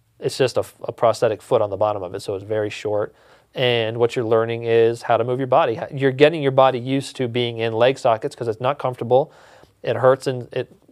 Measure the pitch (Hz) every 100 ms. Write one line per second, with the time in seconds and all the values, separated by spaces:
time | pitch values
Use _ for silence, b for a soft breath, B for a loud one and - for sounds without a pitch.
0 | _ _ 135 - 127 - 95 _ - -
1 | 117 107 117 104 - 123 104 98 107 104
2 | 90 98 - 95 101 110 104 - 107 104
3 | 107 b b b b - 127 120 110 113
4 | 117 - 113 113 113 117 117 113 113 120
5 | - 113 120 127 135 135 151 113 - 139
6 | 135 131 147 165 139 131 131 127 123 135
7 | 139 - 123 120 120 113 113 113 123 135
8 | 127 110 - - 117 107 123 147 131 120
9 | 120 123 160 b b b b _ - 113
10 | 127 131 143 127 120 - 123 _ _